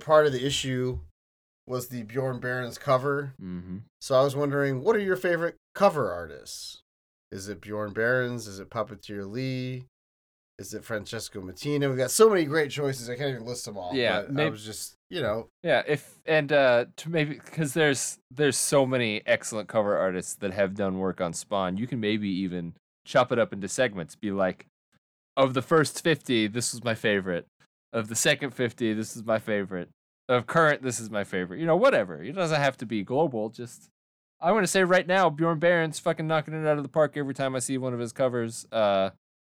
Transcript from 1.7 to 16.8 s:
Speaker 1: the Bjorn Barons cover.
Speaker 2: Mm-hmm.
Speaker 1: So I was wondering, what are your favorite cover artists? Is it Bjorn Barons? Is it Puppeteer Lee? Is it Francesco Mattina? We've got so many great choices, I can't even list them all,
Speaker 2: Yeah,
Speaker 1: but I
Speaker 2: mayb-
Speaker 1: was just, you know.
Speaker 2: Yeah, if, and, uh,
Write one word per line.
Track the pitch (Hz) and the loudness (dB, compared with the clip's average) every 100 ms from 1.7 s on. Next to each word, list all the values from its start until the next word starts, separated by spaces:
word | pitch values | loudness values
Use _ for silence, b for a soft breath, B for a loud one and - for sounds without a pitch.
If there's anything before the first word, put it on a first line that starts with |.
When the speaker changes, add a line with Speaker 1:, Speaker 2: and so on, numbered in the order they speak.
| 127 123 | -6 -6
Speaker 1:
the | 123 | -10
Bjorn | 107 127 131 123 | -8 -4 -4 -4
Barons | 123 127 127 120 | -4 -4 -6 -6
cover. | 143 131 139 143 143 - | 2 2 2 -2 -4 -10
Speaker 2:
Mm-hmm. | 92 90 90 92 - _ | -10 -10 -8 -12 -12 _
Speaker 1:
So | - 127 | 2 4
I | |
was | 139 135 | 4 2
wondering, | 143 143 139 131 | -2 0 0 0
what | 170 220 | 0 2
are | |
your | 190 185 | 2 0
favorite | 180 165 170 - _ | 0 0 -2 -6 _
cover | - 196 156 101 | 2 2 4 -2
artists? | 87 80 69 53 - - - _ _ _ _ - | -4 -10 -14 -14 -14 -14 -18 _ _ _ _ -16
Is | 95 98 | -12 -10
it | 98 | -10
Bjorn | 104 104 104 | -8 -6 -4
Barons? | 101 113 127 123 120 107 | 0 2 2 0 -4 -8
Is | 98 | -12
it | 95 | -8
Puppeteer | 117 104 98 - 101 98 | -6 -6 -8 -10 -10 -8
Lee? | 117 131 127 127 127 127 _ _ _ _ _ _ - | -6 -4 -4 -6 -8 -14 _ _ _ _ _ _ -18
Is | 98 | -12
it | 104 | -10
Francesco | - 107 98 113 - 104 | -6 -8 -6 -10 -10 -12
Mattina? | 92 90 147 147 143 | -12 -8 -4 0 0
We've | 131 | 0
got | - | 0
so | - 220 | 6 6
many | 190 | 6
great | 147 156 143 | 2 0 0
choices, | 135 139 131 120 | -2 -4 -4 -8
I | 123 | -6
can't | 143 | -4
even | 123 113 | -6 -8
list | 120 | -10
them | 117 101 | -10 -10
all, | 90 | -6
Speaker 2:
Yeah, | 131 113 92 | 0 2 0
Speaker 1:
but | 101 | -2
I | |
Speaker 2:
mayb- | 139 156 | -2 -2
Speaker 1:
was | 107 | -2
just, | 107 104 - _ - | -12 -12 -14 _ -10
you | 180 | -4
know. | 113 110 - _ | -2 -4 -6 _
Speaker 2:
Yeah, | 170 120 - | 0 0 2
if, | 151 - _ - | -2 -4 _ 0
and, | 156 143 | 2 4
uh, | 147 131 120 | 4 6 4